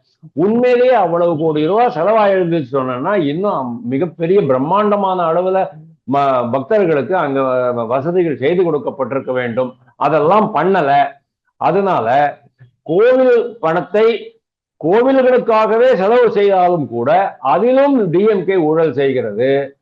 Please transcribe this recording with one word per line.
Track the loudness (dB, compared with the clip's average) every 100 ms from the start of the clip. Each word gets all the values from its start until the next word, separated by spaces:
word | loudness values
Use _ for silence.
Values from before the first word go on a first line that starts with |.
| _ _ -12
உண்மையிலேயே | -4 -2 0 2 2 2
அவ்வளவு | 2 0 0 0 0
கோடி | -2 0 0
ரூபாய் | 0 0 0
செலவாயிருந்துச்சு | 0 2 2 2 0 -2
சொன்னா | -2 -4 -4 -4 -4 -2
இன்னும் | -2 -2 -4 -4 -6 -8
மிகப்பெரிய | -6 -4 -4 -6 -2 0
பிரம்மாண்டமான | 2 0 0 0 0 0 -2 -2
அளவுல | -2 -2 0 -2 -4 -8 -20 _ -4
ம-, | -2 0 0 -2
பக்தர்களுக்கு | -4 0 0 2 0 -2 -2
அங்க | -2 -2 0 0 -2
வசதிகள் | -2 -2 -4 -2 -2 -2 -2
செய்து | -2 0
கொடுக்கப்பட்டிருக்க | 0 -2 -4 -6 -6 -6 -4
வேண்டும். | -4 -4 -4 -6 -8 _ -6
அதெல்லாம் | -2 0 2 2 0 -2
பண்ணல. | 0 0 2 0 0 -6 _ _ _ -6
அதனால | -2 0 0 -2 0 0 0 -4 _ _ -20 _
கோவில் | -4 2 4 4 4 2 0 -4
பணத்தை | -2 -2 -2 0 2 0 -8 _ _ _ _ -6
கோவில்களுக்காகவே | 0 2 2 4 4 2 2 0 2 2 2 2
செலவு | 2 2 2
செய்தாலும் | 2 2 4 2 0 -4
கூட | -4 0 0 0 -4
அதிலும் | -2 0 2 2 2 2 0
டி | 2 2
எம் | 0 0
கே | 0
ஊழல் | 2 2 0
செய்கிறது. | 0 0 0 -4 -2 0 0 -4 -10